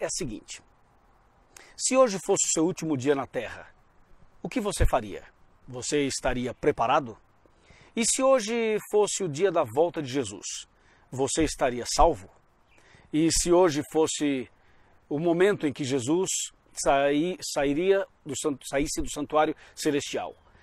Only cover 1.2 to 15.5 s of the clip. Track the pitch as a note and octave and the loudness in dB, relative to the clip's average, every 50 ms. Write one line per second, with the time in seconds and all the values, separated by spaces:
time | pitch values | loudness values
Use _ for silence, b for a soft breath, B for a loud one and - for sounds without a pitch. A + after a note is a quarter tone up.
1.2 | _ _ _ _ _ _ B B B B B B - - B3+ C4 C4 A#3+ G3 F#3 | _ _ _ _ _ _ B B B B B B -2 2 4 6 6 4 4 -2
2.2 | - - G3+ E3+ - - - E3+ D#3+ F3 F#3 - E3 D#3+ D3+ C3+ A#2+ C#3+ D3 C#3 | 0 0 2 2 2 0 2 2 2 0 0 -2 -2 -2 -2 0 2 2 2 2
3.2 | B2+ - - B2+ A2 F#2+ - - - - - _ _ _ _ _ _ _ - - | 0 -4 -6 -8 -8 -8 -10 -14 -16 -18 -20 _ _ _ _ _ _ _ -20 -20
4.2 | - - _ - - F3+ - C4+ G#3 G#3 F3 - D#3 - - C3+ G#2+ G2+ F2 C#2 | -20 -20 _ -14 -12 -6 -6 -4 -2 -2 0 4 4 4 4 2 -2 -4 -10 -14
5.2 | - - _ _ - _ _ _ _ - B2 B2+ A#2 - D3 D3 C#3+ C3+ - - | -14 -18 _ _ -20 _ _ _ _ -14 -12 -10 -6 -2 0 0 0 0 -2 -2
6.2 | - C3+ B2 B2 B2 B2 A2 - - D3+ C#3 - A#2 A#2 C3 D#3+ D3 A#2 G#2+ - | -2 -2 -2 0 -4 -4 -6 -2 -2 -2 0 0 0 2 2 2 0 -2 -10 -16
7.2 | _ _ _ _ _ _ b b b b b b b b b A3+ A#3 - - - | _ _ _ _ _ _ b b b b b b b b b -2 -2 0 0 2
8.2 | C4+ C4+ C4+ C4 G#3 G#3 A#3 A#3 A3+ A3 G#3+ G#3 - - - G#3 G#3 F#3+ - - | 4 4 4 4 2 0 -2 0 0 0 0 -2 -4 0 2 2 2 2 0 -4
9.2 | G3 F3 C#3 C#3 F#3+ G3 E3+ E3+ D3+ A2+ G#2+ C#3 E3+ F3 D#3+ F3+ D3+ B2+ B2 C#3+ | -4 -4 -2 0 0 2 2 2 0 0 2 2 2 2 2 -4 -6 -4 -2 -4
10.2 | B2+ F#2+ G2+ F#2 - - - - - - b b b b b b b b - B2 | -4 -4 -8 -12 -12 -12 -12 -12 -14 -18 b b b b b b b b -4 -2
11.2 | C3+ B2+ - E3+ D#3+ - - - D#3+ B2+ B2 A#2+ A2 - - - D3+ E3+ D3+ G#2+ | -2 0 0 0 0 0 0 0 -2 -2 -2 -4 -6 -4 2 4 4 4 4 0
12.2 | - - - _ _ _ _ _ _ _ b b b b b b b b - D3+ | -8 -18 -20 _ _ _ _ _ _ _ b b b b b b b b -2 0
13.2 | D#3+ E3 D3+ - - F3+ F3 F3 F#3 F3+ C#3 D3 C#3+ - - D#3 D#3+ D3 - - | 2 2 2 0 2 4 6 6 6 4 4 0 -4 -2 0 0 0 0 0 -2
14.2 | D3+ D3 C#3 C3 A#2+ - b b b b b b b b b b b _ D3+ D3 | -2 0 0 -2 -6 -10 b b b b b b b b b b b _ -6 -2
15.2 | E3 F3 E3 E3+ F3+ G#3 | 0 0 2 4 4 4